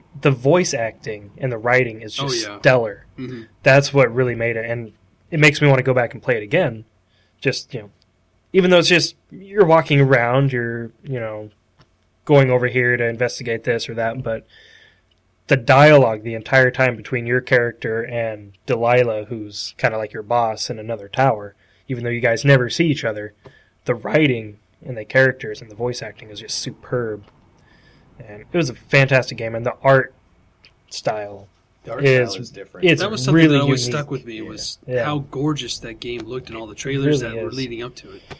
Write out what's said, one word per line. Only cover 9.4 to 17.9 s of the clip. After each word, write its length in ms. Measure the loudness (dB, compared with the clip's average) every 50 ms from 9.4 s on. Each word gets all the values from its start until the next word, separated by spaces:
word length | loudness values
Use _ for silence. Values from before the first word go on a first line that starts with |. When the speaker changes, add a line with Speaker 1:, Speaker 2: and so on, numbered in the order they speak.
| -18 -2 2 4 6
Speaker 1:
walking 340 | 6 6 4 4 4 4 4
around, 520 | 6 6 4 4 4 4 2 2 2 2 0
you're, 380 | -2 -4 -4 -6 -6 -8 -12 -14 _ -12
you 160 | -8 -8 -6
know, 300 | -6 -6 -8 -10 -12 -14 -18 _ _ _ _ _ _ _ _ _ _ _ _ _ _
going 260 | 4 4 6 6 4
over 160 | 2 2 0
here 280 | 0 0 0 2 2 2
to 120 | 0 0
investigate 560 | -2 -2 -2 -4 -4 -4 -6 -6 -6 -6 -4 -2
this 260 | -2 -2 -2 -4 -6
or 60 | -6
that, 260 | -4 -4 -4 -6 -6
but 240 | -6 -6 -8 -8 -10 _ _ _ _ _ _ _ _ _ _ _ _ _ _ _ _ _ _ _ _
the 100 | -2 -2
dialogue 640 | 0 4 4 6 8 8 10 8 8 6 4 2 -2
the 140 | -6 -8 -8
entire 340 | -8 -4 0 2 4 4 4
time 260 | 2 0 0 0 -2
between 300 | -4 -6 -6 -6 -6 -2
your 160 | -2 -2 -2
character 600 | 0 2 2 2 2 0 -4 _ -6 -6